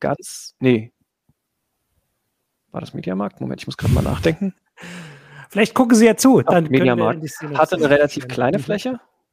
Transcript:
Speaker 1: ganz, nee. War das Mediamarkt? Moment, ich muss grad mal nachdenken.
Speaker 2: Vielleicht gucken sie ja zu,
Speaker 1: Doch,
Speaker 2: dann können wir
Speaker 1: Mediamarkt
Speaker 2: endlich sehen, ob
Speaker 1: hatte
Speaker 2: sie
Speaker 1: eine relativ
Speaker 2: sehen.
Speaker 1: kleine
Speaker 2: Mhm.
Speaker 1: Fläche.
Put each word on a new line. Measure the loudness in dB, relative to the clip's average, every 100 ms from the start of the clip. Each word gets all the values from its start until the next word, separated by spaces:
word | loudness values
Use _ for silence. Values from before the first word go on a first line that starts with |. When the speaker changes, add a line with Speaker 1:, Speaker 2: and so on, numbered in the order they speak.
Speaker 1:
ganz, | -6 -6 -10 -18 -20 _
nee. | 0 0 -2 _ _ _ _ _ _ _ _ _ _ _ _ _ _ _ _ _ _
War | -14
das | -12
Mediamarkt? | -12 -8 -8 -8 -10
Moment, | -12 -12
ich | -12
muss | -6
grad | -2
mal | 0
nachdenken. | -2 -2 -2 -2 -6 -8 _ _ -20 -20 -20 -20 -20 -20 -8
Speaker 2:
Vielleicht | -2 0
gucken | 2 4 6
sie | 6
ja | 4
zu, | 4 4
Speaker 1:
Doch, | 4
Speaker 2:
dann | 2
können | 2
wir | 2
Speaker 1:
Mediamarkt | 2 2 0
Speaker 2:
endlich | -2 -8
sehen, | -12 -6
ob | 0
Speaker 1:
hatte | 0 0
Speaker 2:
sie |
Speaker 1:
eine | 2
relativ | 2 2 -2
Speaker 2:
sehen. | -10
Speaker 1:
kleine | -4 -2 -2
Speaker 2:
Mhm. |
Speaker 1:
Fläche. | -4 -6 -6 -10 -14 _ _